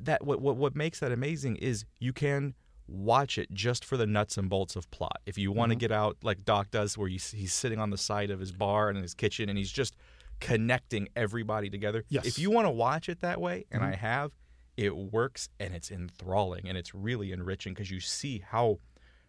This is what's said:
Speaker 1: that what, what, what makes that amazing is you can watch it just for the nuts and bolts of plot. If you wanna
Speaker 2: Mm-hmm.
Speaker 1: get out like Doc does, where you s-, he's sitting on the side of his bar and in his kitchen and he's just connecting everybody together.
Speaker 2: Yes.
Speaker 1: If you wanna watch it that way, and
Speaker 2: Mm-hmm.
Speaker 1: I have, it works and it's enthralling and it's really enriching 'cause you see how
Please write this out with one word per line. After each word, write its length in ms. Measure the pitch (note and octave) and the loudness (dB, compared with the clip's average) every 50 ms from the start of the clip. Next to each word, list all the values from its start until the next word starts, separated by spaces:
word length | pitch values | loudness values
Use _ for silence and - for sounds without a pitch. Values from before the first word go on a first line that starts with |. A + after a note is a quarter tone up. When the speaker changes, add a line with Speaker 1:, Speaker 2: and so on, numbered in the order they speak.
Speaker 1:
that 240 | B2 D3+ D3+ - - | -2 0 0 2 2
what, 160 | C#3+ C3+ - | 0 0 2
what, 160 | C3 C#3 C3 | 2 0 2
what 180 | B2 C#3+ C#3 C3+ | 2 2 0 0
makes 240 | D3 D3+ E3 - - | 0 -2 -2 -2 -2
that 120 | D3 B2+ | -2 -2
amazing 440 | B2 A#2+ C3 D3 E3 D3 C3+ C3 A2 | 0 0 -2 -2 -2 -2 -2 -2 -2
is 280 | - - C3 A#2+ G#2 A2 - _ - | 0 0 -2 -2 -2 -4 -8 _ -6
you 120 | A#2+ B2+ B2+ | -4 -4 -2
can 420 | - C#3+ C#3+ C#3+ C#3 C#3 C#3+ B2+ _ _ - - - - - | 0 0 2 2 0 0 -2 -6 _ _ -20 -20 -20 -16 -12
watch 460 | - F#2+ G2 A2 A#2 C3 C#3 B2 - | -8 -2 4 6 6 6 6 4 0
it 140 | A2 - - F#2+ | -2 -4 -4 -2
just 320 | F#2+ G2+ A#2+ B2 - - | 0 0 0 0 0 -2
for 120 | - C#3 | -2 0
the 100 | B2+ A2+ | 2 4
nuts 280 | G#2 G#2+ G#2 G#2 - - | 4 4 4 2 2 0
and 120 | G2+ F#2+ F#2+ | 0 0 2
bolts 260 | G2 F#2+ F#2+ - - | 2 2 0 0 -4
of 140 | F#2 F2 - | -8 -8 -8
plot. 300 | - - - - - - - | -6 -4 -4 -4 -4 -6 -8
If 120 | G2+ F#2+ | -6 -2
you 140 | G#2 G2 G2 | 0 0 2
wanna 220 | G2 A2+ A#2 A#2 A2+ | 4 4 4 4 4
Speaker 2:
Mm-hmm. 40 | A#2+ | 4
Speaker 1:
get 120 | A#2 A2 | 2 2
out 260 | A2 G#2+ G#2+ G#2+ - - - | 4 4 4 2 0 0 0
like 200 | A#2 G2+ F#2+ G2 | 0 0 2 4
Doc 260 | - A2 G2+ G2 G2 | 4 4 4 4 2
does, 260 | - A2+ G#2 G#2 - | 2 0 2 2 0
where 100 | A2 G2+ | 0 -2
you 100 | F#2 F#2 | -2 -2
s-, 140 | F#2 - - | -2 -6 -6
he's 220 | - G#2+ G2 F#2 - | -6 -6 -4 -2 -2
sitting 240 | - - B2+ A2+ G#2+ | 0 0 0 0 0
on 100 | A2 G#2 | 0 -2
the 60 | G2+ G2 | -2 -2
side 320 | - - G#2 G#2 G#2 G2+ | -2 0 0 0 0 -2
of 80 | G2 F#2 | -2 -4
his 120 | F#2+ F#2 | -6 -6
bar 380 | F#2 F#2 G#2 G2 G2+ G#2+ G#2+ G#2 | -4 0 2 4 4 4 4 2
and 80 | G2 | 2
in 60 | G2 F2+ | 0 -4
his 100 | F2 - | -6 -4
kitchen 340 | - - G#2 - - A2 G2+ | 0 0 0 0 0 -2 -2
and 80 | G2+ | 0
he's 140 | G2+ G2 F#2 | -2 -2 -2
just 240 | - - B2 - - - - - - - - - - - | 0 -2 -2 -2 -4 -10 -18 -20 -20 -20 -18 -14 -12 -6
connecting 680 | - - B2 A2 A2 A#2 B2+ B2 - - A#2+ G#2 G2+ - - | 0 2 2 4 4 4 2 2 0 -2 -4 -4 -2 -2 -2
everybody 540 | A#2+ A2+ G2+ A2 A#2 A2 A2 G#2+ G#2+ G#2 G2 | -2 0 0 -2 -2 -2 -2 -2 -2 -2 -4
together. 340 | G2+ G2+ G#2 G#2 G#2+ A2+ A2 - | -4 -4 -2 -2 -2 -2 -2 -2
Speaker 2:
Yes. 160 | C#3+ B2 F#2 | -2 -2 0
Speaker 1:
If 140 | B2 A#2+ - | -2 -2 0
you 100 | D#3+ G3 | 2 4
wanna 220 | A3 A#3 A3 F3 | 4 4 4 4
watch 360 | B2 A2+ A#2+ B2 D3 D#3+ - - | 4 2 2 2 2 0 -4 -6
it 100 | F3 F3 | -6 -4
that 180 | - F3 F3 E3+ | -4 -4 -2 -2
way, 240 | F3 F3 F3+ - - - | -2 -4 -4 -6 -6 -4
and 120 | - G#2 G2 | -2 -2 0
Speaker 2:
Mm-hmm. 100 | G2 F#2+ | 0 -2
Speaker 1:
I 20 | |
have, 340 | F#2 F#2+ A2 A#2+ C#3 C#3+ D3 - - - - - - - _ _ | -2 -2 0 0 0 -2 -4 -8 -14 -20 -20 -20 -20 -20 _ _
it 200 | - G#2 G2+ C#2+ | -2 0 0 0
works 540 | E2+ G2 G2 G#2+ A2+ A#2+ C3+ - - - - - - | -2 -4 -2 0 2 2 0 -2 -8 -10 -10 -8 -8
and 160 | G2+ F#2+ F2+ | -8 -6 -6
it's 160 | E2+ - - | -8 -10 -8
enthralling 760 | G2 F2+ F2+ F2 - - F2 F2+ F#2 G#2 G2+ F#2 F2 F2 F#2+ | -8 -8 -8 -8 -10 -10 -4 0 2 2 2 2 -2 -4 -6
and 100 | F#2 F#2 | -6 -6
it's 180 | F#2 E2+ - - | -6 -6 -8 -8
really 360 | G2+ G2 A2+ B2 A2+ G2+ G2 | -6 -4 -4 -2 -2 -4 -4
enriching 440 | F2+ F2+ F2+ F#2 G2 - - F#2+ F#2 | -6 -4 -4 -4 -4 -4 -6 -8 -6
'cause 160 | - G2+ F#2 | -6 -6 -6
you 80 | F#2+ F#2 | -6 -6
see 400 | F2+ - - - - D3 B2+ G2+ | -4 -4 -6 -4 -4 -4 -6 -6
how 400 | - - - A2+ A#2+ A2+ G2+ - - - - - - - - - _ | -6 -2 2 4 4 4 4 2 -2 -14 -20 -20 -20 -20 -20 -20 _